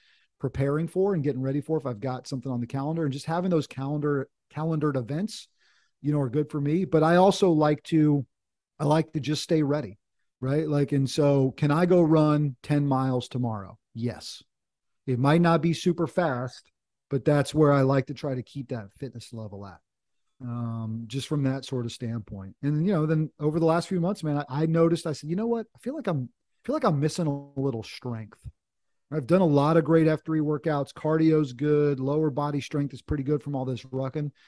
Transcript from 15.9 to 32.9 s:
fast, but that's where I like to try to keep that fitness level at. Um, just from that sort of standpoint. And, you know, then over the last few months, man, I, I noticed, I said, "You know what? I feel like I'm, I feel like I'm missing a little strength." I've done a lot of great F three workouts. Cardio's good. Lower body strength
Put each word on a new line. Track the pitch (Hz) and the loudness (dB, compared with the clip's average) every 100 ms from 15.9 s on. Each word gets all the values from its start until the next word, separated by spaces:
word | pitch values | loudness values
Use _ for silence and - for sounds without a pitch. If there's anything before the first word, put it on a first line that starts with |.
| 170 165 | 0 -2
fast, | - 170 123 127 - _ _ _ _ _ | 0 -2 -2 -6 -12 _ _ _ _ _
but | 139 - | -2 2
that's | 147 135 151 | 2 2 4
where | 147 | 4
I | 143 | 6
like | 135 139 131 | 4 2 0
to | |
try | 143 151 127 | -4 -6 -6
to | |
keep | 117 143 123 | -8 -12 -10
that | 123 101 _ | -10 -12 _
fitness | 139 117 - | -14 -14 -16
level | 113 107 98 101 | -14 -14 -14 -16
at. | 90 _ _ _ _ _ - | -18 _ _ _ _ _ -16
Um, | 123 120 117 113 110 113 113 | -10 -6 -6 -6 -6 -8 -8
just | 135 - | -8 -4
from | 147 | -2
that | 135 135 | -2 -2
sort | 127 131 117 | -6 -6 -6
of | |
standpoint. | - 120 117 104 101 95 - | -8 -8 -8 -10 -12 -14 -6
And, | 139 151 175 | -2 0 0
you | |
know, | 196 156 | 0 0
then | 160 156 - | 0 -2 -4
over | 147 160 | -2 0
the | 160 | 2
last | 165 - | 2 0
few | 185 | -2
months, | 170 202 156 | -2 -2 -4
man, | 147 143 | -4 -4
I, | 135 | -2
I | 160 | 0
noticed, | 165 165 165 165 | 4 4 2 -2
I | |
said, | 143 151 | -8 -6
"You | 175 | -4
know | 226 | -2
what? | 233 214 | -4 -6
I | _ | _
feel | 233 302 | -10 -6
like | 226 | -4
I'm, | 156 120 | -4 -4
I | _ _ _ - | _ _ _ -6
feel | |
like | 302 | -2
I'm | 240 147 | 0 0
missing | 151 - 160 | 0 -2 -4
a | 143 143 139 | -4 -8 -6
little | 135 120 | -4 -4
strength." | 107 - 127 113 107 - - - _ _ _ _ _ | -8 -12 -10 -10 -12 -16 -20 -20 _ _ _ _ _
I've | 151 120 | -6 2
done | 180 | 4
a | 175 | 6
lot | 143 143 165 | 4 4 4
of | 147 | 4
great | 165 156 | 4 4
F | 151 - | 2 0
three | 156 | -2
workouts. | 147 151 160 147 139 | 0 -2 -2 -2 -4
Cardio's | - 156 160 160 156 147 | -4 0 2 4 4 2
good. | 123 151 147 147 135 | -2 2 4 4 2
Lower | 131 147 156 | 0 0 0
body | 127 147 147 | 0 -2 -4
strength | - 147 143 | -4 -2 -4